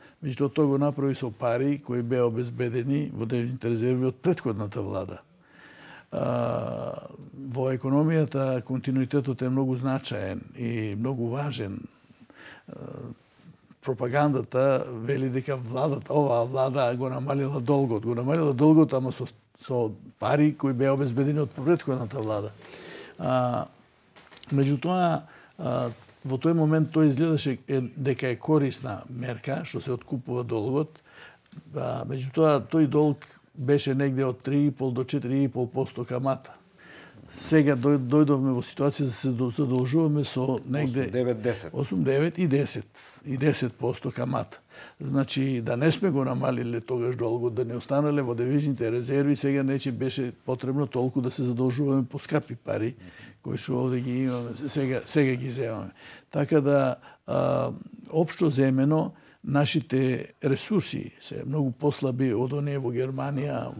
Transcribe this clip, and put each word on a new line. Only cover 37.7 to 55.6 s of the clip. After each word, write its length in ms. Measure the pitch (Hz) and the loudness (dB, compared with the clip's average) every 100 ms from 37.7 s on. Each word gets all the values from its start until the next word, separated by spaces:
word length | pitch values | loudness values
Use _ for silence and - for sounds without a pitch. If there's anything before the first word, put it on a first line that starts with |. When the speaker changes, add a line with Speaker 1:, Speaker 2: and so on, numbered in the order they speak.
Speaker 1:
дој-, 240 | 127 139 143 | 4 4 2
дојдовме 520 | 123 151 143 135 135 | 4 4 6 4 2
во 80 | 123 | 0
ситуација 420 | - - 143 147 | -2 0 0 2
да 80 | 131 | -2
се 180 | 110 135 | 0 -2
до-, 180 | 120 127 | 0 -2
задолжуваме 760 | 113 131 127 127 160 156 147 | 0 0 0 2 2 4 2
со 340 | 135 131 131 123 | 0 0 0 -2
негде 400 | 131 139 139 127 | -2 -2 0 0
Speaker 2:
Осум, 100 | 117 | 0
девет, 280 | 123 123 110 | 0 0 0
десет. 300 | 120 - - | -2 -4 -6
Speaker 1:
Осум, 300 | - 131 95 | -6 -2 0
девет 340 | 135 135 165 165 | 2 2 0 0
и 80 | 170 | 2
десет. 400 | 139 127 104 - - - - | 2 0 -4 -10 -18 -20 -16
И 140 | 147 131 | -8 0
десет 360 | 151 131 127 | 2 2 -2
посто 360 | - 120 - - | -2 -4 -2 -6
камата. 500 | 123 127 127 - - _ - - - | -4 -2 -2 -6 -12 _ -20 -20 -12
Значи, 600 | 139 139 135 135 135 123 | -2 0 0 0 0 0
да 160 | 113 120 | -2 2
не 160 | 156 | 2
сме 180 | 156 196 | 4 2
го 140 | 139 | 2
намалиле 560 | 127 127 131 120 120 117 | 0 0 0 -2 -2 -4
тогаш 360 | 120 123 120 120 | -4 -2 -2 -2
долгот, 380 | 117 120 120 | -2 0 -2
да 100 | 113 | -2
не 100 | 117 120 | -4 -6
останале 460 | - 143 147 147 | -2 0 2 0
во 120 | 127 | 0
девизните 580 | 120 123 143 147 127 113 | 0 2 2 2 0 0
резерви, 440 | 123 123 139 143 131 | -2 0 2 2 2
сега 260 | 139 139 | 2 2
нече 300 | 135 135 139 | 0 0 -2
беше 400 | 113 131 139 123 | -2 -2 -2 -4
потребно 520 | - - 123 127 139 143 | -6 -6 -4 -2 0 0
толку 340 | 127 127 135 | 0 0 0
да 100 | 127 | -2
се 120 | - | 0
задолжуваме 600 | 123 120 127 123 139 135 | -2 2 0 2 2 2
по 140 | 123 143 | 0 -6
скапи 360 | - 151 - 120 | -2 -2 -2 -10
пари, 380 | - 104 113 131 90 - - - | -4 -2 -2 -4 -16 -20 -20 -12
кои 160 | - - | -8 -6
што 220 | - 123 | -2 -2
овде 220 | 127 127 | 0 -2
ги 180 | 123 127 | -2 -2
имаме, 360 | 131 123 120 110 | 0 -2 -6 -8
се-, 120 | 143 | -4
сега, 320 | 151 131 123 | -2 0 -2
сега 300 | - 156 131 | 0 2 4
ги 160 | 123 131 | 2 -4
земаме. 400 | 123 | -4